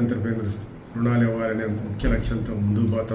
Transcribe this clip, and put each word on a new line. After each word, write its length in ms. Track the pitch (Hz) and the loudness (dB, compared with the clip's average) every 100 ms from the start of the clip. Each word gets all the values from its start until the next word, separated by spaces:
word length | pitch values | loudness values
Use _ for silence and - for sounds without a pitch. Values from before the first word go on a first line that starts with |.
ఎంటర్‌ప్రెన్యూర్స్ 580 | 117 113 110 110 104 101 - - - 117 | 2 0 -2 -2 -2 -4 -8 -14 -10 -2
రుణాలు 280 | 120 120 117 | 2 4 4
ఇవ్వాలనే 360 | 113 113 110 110 104 107 | 2 0 0 -2 -4 -4
ముఖ్య 240 | 101 127 | -2 2
లక్ష్యంతో 380 | 113 - 113 107 104 101 | 2 0 -2 -2 0 2
ముందుకు 240 | 104 113 113 | 2 2 0
పోతా 180 | 110 | -2